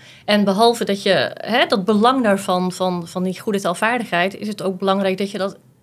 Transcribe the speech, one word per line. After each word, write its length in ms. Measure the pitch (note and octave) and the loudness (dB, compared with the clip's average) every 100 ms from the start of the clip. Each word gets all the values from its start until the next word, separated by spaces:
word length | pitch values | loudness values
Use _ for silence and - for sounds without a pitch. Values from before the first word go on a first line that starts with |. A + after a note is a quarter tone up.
| - - - | -20 -10 0
En 180 | G#3 | 2
behalve 420 | G3+ F#3+ A#3 A#3 G#3 | 2 4 4 4 -2
dat 180 | G3+ | 0
je, 280 | G3+ E3 A#2 | 2 2 0
hè, 320 | - - A#3+ E4+ | -4 -2 0 2
dat 200 | A3+ F#3 | 0 2
belang 380 | G#3 A#3+ C4+ | 4 4 4
daarvan, 480 | A3 G3 G3 F3+ F#3 | 2 0 0 0 0
van, 360 | F3+ F#3 F3 E3+ | -2 -2 -2 -6
van 160 | F#3 | -4
die 160 | F#3 F3+ | -4 -4
goede 220 | - G3 | -4 -2
taalvaardigheid, 760 | G3 F3+ A3+ B3 A3+ F3 F#3+ F#3+ | -2 -2 -2 -2 -2 -2 -2 -4
is 120 | G#3 | -8
het 140 | G3+ | -4
ook 180 | G3 F#3 | -6 -2
belangrijk 380 | G3 G3 F#3+ F#3+ | 0 0 0 -2
dat 140 | G3 | -4
je 60 | G3 | -4
dat, 200 | G3 F#3+ _ _ | -6 -8 _ _